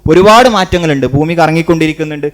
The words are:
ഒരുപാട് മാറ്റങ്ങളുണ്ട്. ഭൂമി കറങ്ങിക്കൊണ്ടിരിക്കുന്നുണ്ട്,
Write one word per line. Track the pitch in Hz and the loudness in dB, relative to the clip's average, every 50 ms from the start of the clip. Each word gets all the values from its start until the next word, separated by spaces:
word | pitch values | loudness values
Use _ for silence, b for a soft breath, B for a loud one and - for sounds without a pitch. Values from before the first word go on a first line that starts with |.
| B 156 | B 0
ഒരുപാട് | 156 175 190 208 214 233 254 254 | 2 4 4 4 6 6 4 4
മാറ്റങ്ങളുണ്ട്. | 220 196 185 - 180 175 170 160 147 139 131 | 2 -2 -2 -2 -4 -2 -2 -2 -2 -2 -2
ഭൂമി | 127 131 143 156 165 170 | -2 -2 -2 -2 -2 -2
കറങ്ങിക്കൊണ്ടിരിക്കുന്നുണ്ട്, | 170 165 160 160 165 160 - 170 160 160 156 151 156 156 156 151 147 143 147 | -2 0 0 0 -2 0 -2 -2 -2 -2 -4 -4 -6 -8 -8 -8 -8 -10 -10